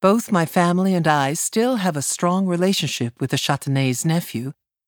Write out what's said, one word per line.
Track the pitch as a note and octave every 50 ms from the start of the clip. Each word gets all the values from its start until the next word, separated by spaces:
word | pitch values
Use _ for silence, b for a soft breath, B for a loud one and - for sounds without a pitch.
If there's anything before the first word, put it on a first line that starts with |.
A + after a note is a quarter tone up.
both | - F#3+ G3+ A#3 - - G#3
my | F3 D#3+
family | D3+ - - - F3 F3 F#3 F#3 G3 F#3+
and | F3 D#3
I | D#3+ D3+ D3 C#3 C3+
still | D3+ - - - - A3 A#3 B3+ C4
have | A3 F#3 F#3 D#3
a | E3+
strong | - - - - - F3 F3+ F#3+ G3
relationship | F#3 F3 E3+ F3+ F#3+ G3 - E3 C#3+ - - B2 A#2 - -
with | C3+ B2+
the | -
Châtenay's | C#3 - - C#3+ C#3 - C#3+ C3+ C3+ C3+ C3 B2 A#2+ -
nephew, | D#3+ D#3+ F3 - - - A2+ B2 C3+ - _ _ _ _ _ _